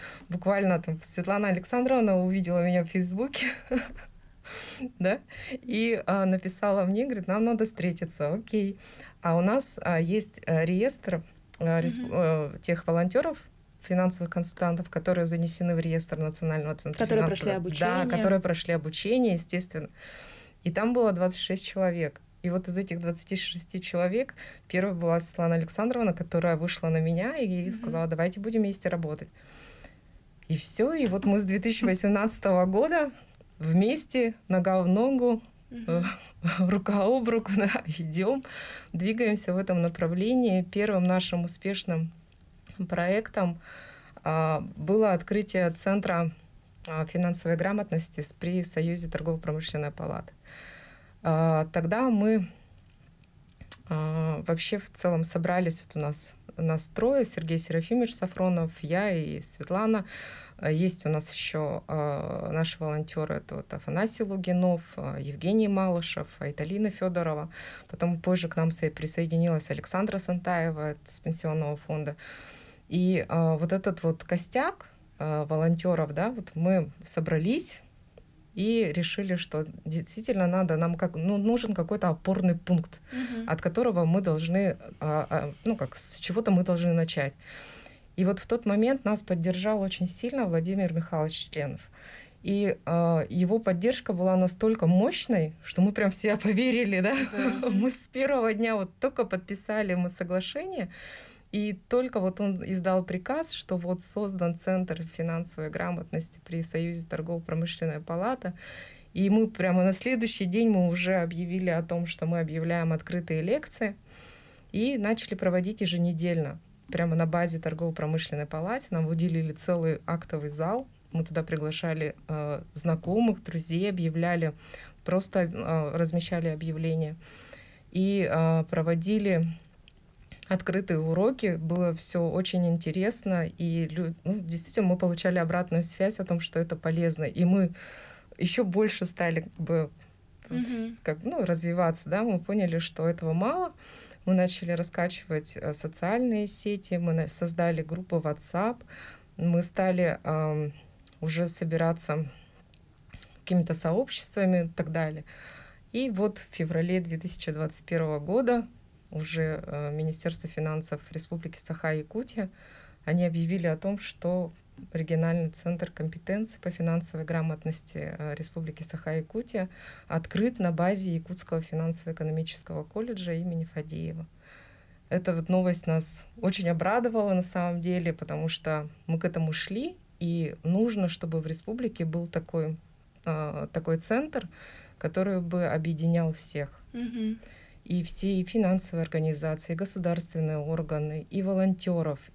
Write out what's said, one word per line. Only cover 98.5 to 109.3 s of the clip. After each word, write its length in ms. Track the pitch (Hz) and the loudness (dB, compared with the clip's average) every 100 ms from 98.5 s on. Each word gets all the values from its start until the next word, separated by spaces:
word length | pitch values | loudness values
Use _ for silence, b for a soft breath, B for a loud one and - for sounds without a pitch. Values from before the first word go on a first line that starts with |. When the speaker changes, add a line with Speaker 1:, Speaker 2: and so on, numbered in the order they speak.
| 208 | 2
Speaker 1:
дня 200 | 226 220 | 2 2
вот 140 | 185 - | -2 -2
только 240 | 269 262 208 | -2 0 0
подписали 680 | 185 180 196 - 214 202 | -2 -4 -6 -2 0 2
мы 160 | 180 180 | 2 0
соглашение, 800 | - 175 180 185 285 370 349 185 B B B B B - | -2 -2 -2 -2 -6 -6 -6 -6 B B B B B -6
и 260 | 208 208 190 - | -2 -2 -4 0
только 320 | 247 254 220 | 0 2 0
вот 220 | 185 185 | 0 0
он 200 | 202 185 - | -2 -2 -2
издал 380 | 190 180 185 | -2 2 2
приказ, 480 | 185 185 180 294 330 | 0 -4 -2 -4 -4
что 240 | - - 180 | -8 -4 -4
вот 240 | 175 180 | -2 -4
создан 560 | - 208 202 190 175 170 | -4 -4 -4 0 -2 0
Центр 460 | - 185 180 170 | -2 0 -2 -6
финансовой 680 | 165 - 165 165 175 - 156 | -8 -4 -2 -2 -4 -6 -6
грамотности 720 | 160 175 170 175 160 165 - | -4 -4 -4 -4 -6 -6 -14
при 180 | - 165 | -8 -6
Союзе 460 | 165 165 170 170 165 | -4 -4 -4 -6 -6
торгово-промышленная 920 | 160 165 170 165 160 165 - 165 151 | -6 -4 -6 -4 -2 -2 -2 -4 -4
палата. 520 | 160 170 214 254 185 180 B B B B B | -6 -2 -2 -2 -6 -8 B B B B B
И 160 | - | 0
мы 180 | 196 | 4